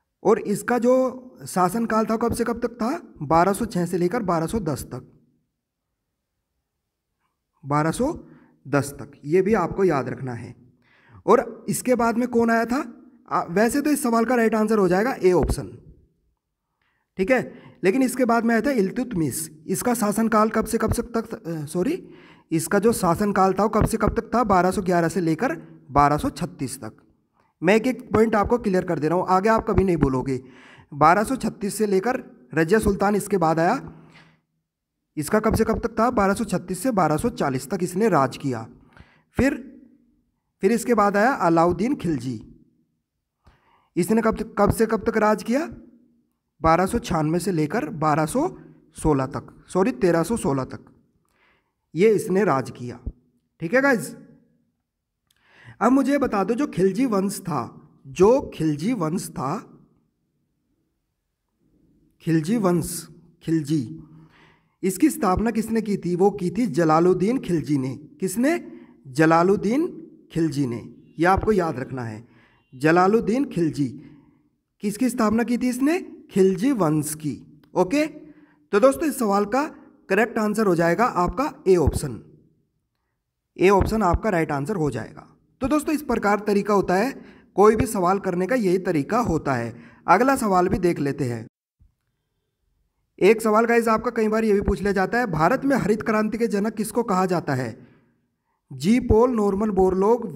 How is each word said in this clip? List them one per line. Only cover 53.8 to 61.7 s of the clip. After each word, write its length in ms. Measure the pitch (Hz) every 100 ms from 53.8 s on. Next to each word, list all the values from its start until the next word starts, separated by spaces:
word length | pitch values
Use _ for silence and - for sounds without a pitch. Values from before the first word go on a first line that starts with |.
गाइस। 360 | 277 226 - - - - _ _ _ _ _ _ _ _ _ _ _ _ - -
अब 120 | 226
मुझे 260 | 269 254 285
बता 260 | 190 208
दो, 100 | 190
जो 120 | 240 294
खिलजी 400 | 170 190 190 262
वंश 340 | 196 196 -
था, 500 | - 139 104 - - _ 139
जो 440 | 131 202 269 -
खिलजी 380 | - 160 147 190
वंश 360 | 240 156 170 -
था, 280 | - 131 208 - - _ _ _ _ _ _ _ _ _ _ _ _ _ _ _ _ _ _ _